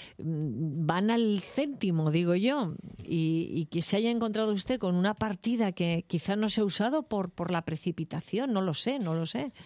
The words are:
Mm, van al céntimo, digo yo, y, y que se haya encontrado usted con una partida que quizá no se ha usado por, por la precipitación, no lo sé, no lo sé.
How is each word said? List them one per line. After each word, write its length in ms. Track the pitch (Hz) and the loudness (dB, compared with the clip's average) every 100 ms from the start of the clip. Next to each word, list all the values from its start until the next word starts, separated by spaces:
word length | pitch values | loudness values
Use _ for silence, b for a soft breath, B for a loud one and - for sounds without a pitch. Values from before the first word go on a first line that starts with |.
| B - | B -8
Mm, 680 | 156 156 151 113 160 147 156 | -4 -2 -2 -2 -2 0 2
van 240 | 175 208 | 2 2
al 320 | 233 226 202 | 4 2 0
céntimo, 720 | - - 294 269 190 165 156 | -2 -4 -4 -2 0 2 2
digo 240 | 160 175 180 | 2 4 4
yo, 380 | 226 285 180 - - - | 2 2 -2 -6 -12 -14
y, 460 | - 165 160 165 - | -4 0 2 0 0
y 160 | 135 160 | -4 -2
que 140 | 175 | -2
se 140 | - 202 | 0 2
haya 140 | 226 | 2
encontrado 400 | 233 226 214 220 | 0 -2 0 0
usted 240 | 202 - 262 | 0 0 0
con 180 | 185 180 | 2 2
una 180 | 196 | 2
partida 580 | 214 220 190 233 233 202 | 2 -2 -2 0 2 0
que 320 | 175 170 170 - | 2 0 0 0
quizá 280 | 170 - 208 | -2 0 0
no 140 | 214 | 2
se 120 | 220 | 2
ha 40 | 208 | 2
usado 380 | - 220 302 | 2 2 0
por, 280 | - 208 185 | 0 -4 -4
por 180 | - 175 | -4 -2
la 120 | 170 | -2
precipitación, 880 | 165 160 180 165 160 165 - 202 269 | -2 -4 -4 -4 -4 -6 -4 -2 0
no 80 | 202 | 0
lo 120 | 190 | 0
sé, 260 | 143 233 277 | 0 -2 -2
no 140 | 180 | 0
lo 120 | 160 165 | 0 -2
sé. 280 | 240 294 B | -4 -6 B